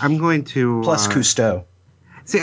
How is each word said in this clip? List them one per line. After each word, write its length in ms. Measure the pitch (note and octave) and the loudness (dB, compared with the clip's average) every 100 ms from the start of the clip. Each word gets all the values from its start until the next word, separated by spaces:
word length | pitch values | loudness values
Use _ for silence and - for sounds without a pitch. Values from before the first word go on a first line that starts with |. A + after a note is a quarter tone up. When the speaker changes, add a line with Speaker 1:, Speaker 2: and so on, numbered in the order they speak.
Speaker 1:
I'm 160 | C#3+ D#3 | 0 0
going 280 | E3 D#3 | 0 0
to, 360 | C3 C3+ B2 A#2 | -2 -2 0 0
Speaker 2:
Plus 240 | A2+ B2+ G#2 | 0 0 0
Speaker 1:
uh, 40 | |
Speaker 2:
Cousteau. 540 | C3 A#2+ - A2+ F2+ - _ _ _ _ - | 0 0 2 0 0 -6 _ _ _ _ -20
Speaker 1:
see, 160 | - E3+ | -4 -2